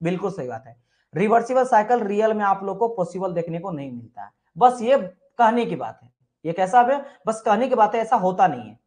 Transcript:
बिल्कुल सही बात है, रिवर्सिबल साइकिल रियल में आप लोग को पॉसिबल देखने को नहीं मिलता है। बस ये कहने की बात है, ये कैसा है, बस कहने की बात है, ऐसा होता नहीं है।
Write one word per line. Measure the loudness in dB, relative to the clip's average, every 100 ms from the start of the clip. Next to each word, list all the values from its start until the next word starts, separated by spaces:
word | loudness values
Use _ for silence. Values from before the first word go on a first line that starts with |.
बिल्कुल | -4 -2 -4
सही | -6 -10
बात | -12 -14
है, | -20 _ _ _
रिवर्सिबल | -2 2 2 2 0
साइकिल | 2 2 4 0
रियल | 0 0 0
में | 0
आप | 0 -2
लोग | -4 -4
को | -4
पॉसिबल | -2 -6 -4 -6
देखने | -6 -6 -8
को | -8
नहीं | -10 -10
मिलता | -14 -16 -20
है। | -20 _ _ 4
बस | 4 4
ये | 2 0 0 -14 _ 0
कहने | 2 2 -2
की | -4
बात | -10 -14
है, | -20 _ _ _
ये | -8
कैसा | -2 2 4
है, | 4 2 -4 -10 -6
बस | -2
कहने | 0 2 2
की |
बात | 2 2
है, | 2
ऐसा | 0 0
होता | 0 2 2
नहीं | 0
है। | -12 -20